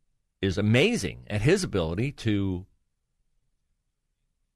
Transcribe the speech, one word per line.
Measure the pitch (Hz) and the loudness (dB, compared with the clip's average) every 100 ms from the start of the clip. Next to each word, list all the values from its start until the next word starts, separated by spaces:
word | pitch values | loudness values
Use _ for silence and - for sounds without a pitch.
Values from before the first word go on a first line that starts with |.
| _ _ _ _ | _ _ _ _
is | 95 92 | -4 0
amazing | 104 120 196 240 82 58 - | 2 4 4 2 -4 -8 -8
at | 104 | -2
his | 113 196 | 2 2
ability | 165 101 80 87 135 | 0 -2 -2 -2 -4
to | - 117 104 98 90 95 _ _ _ _ _ _ _ _ _ _ _ _ _ _ _ _ _ _ | -4 -2 0 0 -4 -8 _ _ _ _ _ _ _ _ _ _ _ _ _ _ _ _ _ _